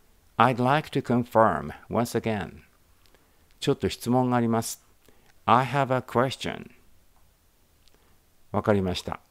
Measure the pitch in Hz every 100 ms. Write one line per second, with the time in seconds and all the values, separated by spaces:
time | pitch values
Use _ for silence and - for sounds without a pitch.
0 | _ _ _ - 123 123 123 147 - 143
1 | - 123 120 110 110 76 73 - - 98
2 | 120 117 113 104 76 76 - _ _ _
3 | _ _ _ _ _ - - 135 95 -
4 | 117 127 127 123 117 113 - - _ _
5 | _ _ _ - - 120 131 143 127 127
6 | - 117 131 - 90 - - - - -
7 | _ _ _ _ _ _ _ _ - _
8 | _ _ _ _ _ 98 113 101 92 87
9 | - - _